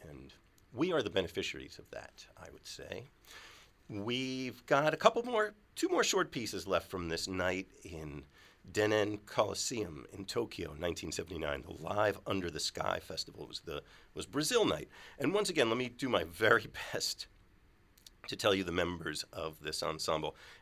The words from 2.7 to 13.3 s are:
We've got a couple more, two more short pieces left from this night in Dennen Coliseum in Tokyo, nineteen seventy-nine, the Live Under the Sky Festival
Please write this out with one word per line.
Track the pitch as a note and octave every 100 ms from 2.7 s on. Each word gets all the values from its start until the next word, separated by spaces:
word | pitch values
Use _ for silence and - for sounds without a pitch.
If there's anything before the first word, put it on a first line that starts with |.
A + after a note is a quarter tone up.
| - - G2 B2 _ - - - - - _ -
We've | G#2+ G#2 B2 C3 C3 B2+ A2 -
got | C#3 D#3
a | D#3
couple | A3+ A#3
more, | A#3+ A3+ G#3 - _
two | - F#4
more | E4+
short | G#3 G3 F3
pieces | C#3 G#2+ G2 F#2
left | F2 -
from | F#2 E2+
this | E2 -
night | F#2+ F#2 F#2 F#2+ -
in | - E2 D#2 C#2+ - - - - -
Dennen | F#2 G#2+ G#2+ G#2 G#2 -
Coliseum | - G#2 F#2+ - A#2+ F2+ D2 -
in | G2+ G2
Tokyo, | B2 A2 - D#2+ D2+
nineteen | F2 D#2+ E2+
seventy-nine, | - - E2+ D2+ C#2
the | - -
Live | D#2+ G#2 G#2+ - -
Under | G2 F2
the | D2+
Sky | - - - -
Festival | - D#2+ -